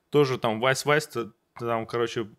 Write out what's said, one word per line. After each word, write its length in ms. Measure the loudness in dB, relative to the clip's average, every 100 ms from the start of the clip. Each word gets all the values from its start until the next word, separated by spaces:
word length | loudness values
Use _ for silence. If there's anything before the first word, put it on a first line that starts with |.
| _
тоже 280 | 2 4 2
там 240 | -2 0
Вась-Вась, 460 | 0 0 2 0 0
т-, 240 | -8 -8 _ _ -8
там, 260 | -4 -4 -2
короче, 420 | -2 -2 -4 -8